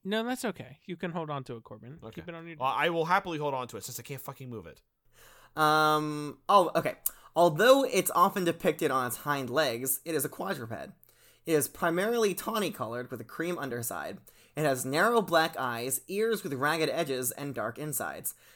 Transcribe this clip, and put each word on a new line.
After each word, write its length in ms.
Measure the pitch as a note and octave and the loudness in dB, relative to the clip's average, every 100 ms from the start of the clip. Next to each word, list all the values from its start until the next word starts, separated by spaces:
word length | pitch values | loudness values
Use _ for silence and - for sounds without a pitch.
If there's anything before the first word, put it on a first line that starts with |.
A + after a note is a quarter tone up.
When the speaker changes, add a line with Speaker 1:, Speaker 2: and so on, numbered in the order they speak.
Speaker 1:
no, 180 | F#3+ G#3+ | -2 -2
that's 220 | A3+ B3+ | -2 -4
okay. 340 | A#3 F3+ A#2+ C3+ - | -4 -6 -14 -18 -12
You 100 | E3+ | -8
can 140 | F#3 | -6
hold 200 | E3+ D#3 | -6 -6
on 120 | C#3+ | -6
to 120 | B2+ A#2 | -8 -12
it, 80 | |
Corbin. 340 | - A2 A2+ D#3+ | -14 -18 -16 -16
Speaker 2:
Okay. 80 | A2 - | -14 -14
Speaker 1:
Keep 80 | E3+ | -14
it 60 | E3 | -14
on 100 | E3 | -14
your 120 | D#3 | -4
Speaker 2:
Well, 140 | C3 | -2
I 180 | A#2+ D#3+ | 2 2
will 160 | E3+ D#3+ | 2 2
happily 320 | F#3+ F#3+ D#3 | 2 0 -4
hold 160 | D3 | -4
on 120 | C3+ B2 | -4 -6
to 80 | G#2+ | -10
it 60 | |
since 160 | - B2 | -10 -12
I 60 | |
can't 160 | A#2 C#3 | -12 -12
fucking 260 | - A#2 C3 | -12 -14 -12
move 180 | A2+ E2 | -12 -14
it. 140 | - _ _ _ _ - - - - | -20 _ _ _ _ -20 -20 -14 0
Speaker 3:
Um, 800 | D#3 D#3 D#3 D3+ D3+ D3 D3 - - | 4 6 6 4 0 -6 -8 -10 4
oh, 220 | G3 E3+ - | 6 6 2
okay. 180 | D3 - - - - | -2 -4 -8 -8 -6
Although 480 | - F3 D#3 A3+ C#4 | 4 4 6 8 8
it's 260 | C4+ G3 F3 | 8 2 2
often 300 | - F#3+ G3 | 4 4 4
depicted 480 | F3 E3 F#3 D#3 D3+ | 0 2 0 2 2
on 140 | C3 B2 | 2 0
its 80 | A#2+ | -4
hind 320 | D3 C#3+ B2+ | -2 -2 0
legs, 500 | C#3 D3 A#2 C3 - | 2 2 0 -4 -4
it 100 | E3 | -2
is 100 | D#3 | -2
a 40 | D3 | -2
quadruped. 640 | - F#3+ E3 A2+ G2+ C#2+ - - _ - _ | -6 -6 -6 -6 -10 -10 -16 -20 _ -20 _
It 80 | - | 0
is 120 | D#3 C#3 | 0 0
primarily 680 | - E3+ E3+ G#3 A#3+ G#3+ | -2 0 0 0 2 2
tawny 360 | F3+ - A3 F#3 | 0 -4 -2 -4
colored 400 | - A2+ A#2+ B2 | -4 -6 -6 -8
with 100 | A#2+ | -10
a 40 | |
cream 340 | G2+ - E3+ F3 | -12 -6 -4 -4
underside. 600 | C3+ B2 A#2 F2+ D2 F#3 - - - | -6 -6 -6 -6 -8 -10 -16 -20 -12
It 80 | - | -2
has 220 | D3+ B2+ | 0 0
narrow 360 | C3 D3 G#3 A#3+ | 0 2 4 4
black 360 | E3+ D#3+ E3 - | 4 2 2 -2
eyes, 420 | B2+ A#2 B2 C3 - | -4 -4 -4 -6 -4
ears 380 | G3 A3+ G#3+ | -2 0 0
with 80 | F3 | -4
ragged 340 | C3+ C#3+ D#3+ D#3 | -2 0 2 0
edges, 440 | C#3+ D#3+ B2+ B2+ | 0 -2 -2 -4
and 200 | - C#3+ | -6 -8
dark 240 | B2+ A2 A#2+ | -6 -6 -6
insides, 540 | D3+ C#3+ E2+ C#2+ - - - | -6 -4 -6 -6 -10 -12 -20